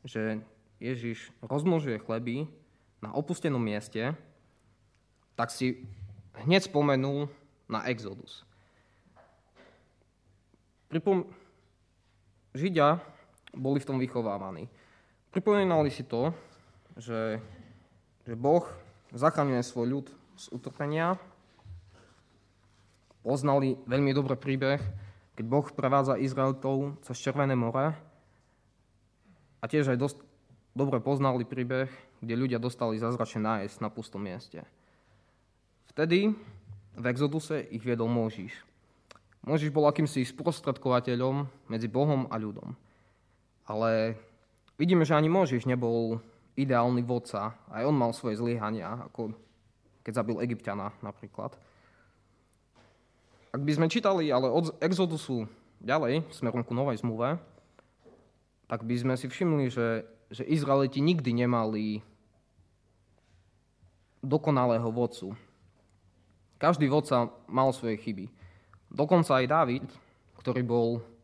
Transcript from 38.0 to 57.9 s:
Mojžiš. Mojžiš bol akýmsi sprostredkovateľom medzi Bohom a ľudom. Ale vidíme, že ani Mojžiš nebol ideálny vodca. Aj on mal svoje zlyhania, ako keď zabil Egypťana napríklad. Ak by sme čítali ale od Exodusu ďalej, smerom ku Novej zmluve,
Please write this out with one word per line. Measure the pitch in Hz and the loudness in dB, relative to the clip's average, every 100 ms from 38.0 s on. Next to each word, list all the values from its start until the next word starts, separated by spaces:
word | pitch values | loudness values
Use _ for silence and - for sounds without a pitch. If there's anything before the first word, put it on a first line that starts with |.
| 113 | 0
Mojžiš. | 120 113 107 95 - - _ _ _ _ - _ _ | 2 0 -4 -12 -14 -20 _ _ _ _ -20 _ _
Mojžiš | 123 151 151 | -2 -2 0
bol | 147 147 | 4 4
akýmsi | 147 151 135 123 | 4 0 0 -4
sprostredkovateľom | - 147 - - 123 131 123 123 120 131 139 135 - - | -2 -4 -2 -4 -2 2 2 2 0 0 -2 -4 -10 -8
medzi | 113 113 | -6 -2
Bohom | 117 147 135 127 | 2 2 2 0
a | 113 | -4
ľudom. | 107 101 - - _ _ _ _ _ _ _ _ - | -6 -8 -14 -16 _ _ _ _ _ _ _ _ -6
Ale | 107 113 113 113 110 - _ _ _ _ - | 0 2 2 0 -4 -14 _ _ _ _ -2
vidíme, | 180 180 | 4 4
že | 156 151 | 6 4
ani | 156 | 6
Mojžiš | 185 165 123 131 | 4 4 2 0
nebol | 123 117 117 113 113 - _ _ - | 0 2 0 0 -4 -8 _ _ -4
ideálny | 143 123 120 123 | 2 4 4 2
vodca. | 120 123 - 101 107 113 - | 2 -2 -2 -6 -6 -10 -12
Aj | 107 135 | -2 2
on | 147 | 4
mal | 117 | 4
svoje | 110 123 107 | 0 -4 -2
zlyhania, | 120 120 107 110 87 117 - | -2 0 -2 -4 -6 -10 -10
ako | - 110 110 - _ _ _ _ _ | -8 -8 -10 -18 _ _ _ _ _
keď | - 113 | -6 -4
zabil | 110 110 | -2 -2
Egypťana | 120 113 - 101 101 - | -2 -4 -6 -6 -8 -10
napríklad. | 110 - 101 - 113 - _ _ _ _ _ _ _ _ _ _ _ _ - _ _ _ _ _ _ | -14 -14 -16 -10 -12 -12 _ _ _ _ _ _ _ _ _ _ _ _ -20 _ _ _ _ _ _
Ak | 127 | -2
by | 143 151 | 0 4
sme | 165 | 4
čítali | 233 196 190 156 | 4 2 2 4
ale | 127 127 | 4 4
od | 139 165 - | 2 0 -2
Exodusu | 165 185 180 156 - 123 107 - _ _ | 0 2 2 0 -4 -4 -4 -12 _ _
ďalej, | 110 151 123 147 156 - | -2 0 2 0 -4 -4
smerom | 120 120 | -2 -2
ku | 117 120 | -2 -2
Novej | 139 110 | 0 -2
zmluve, | 120 110 123 170 - - _ - _ | -4 0 -2 -2 -8 -20 _ -20 _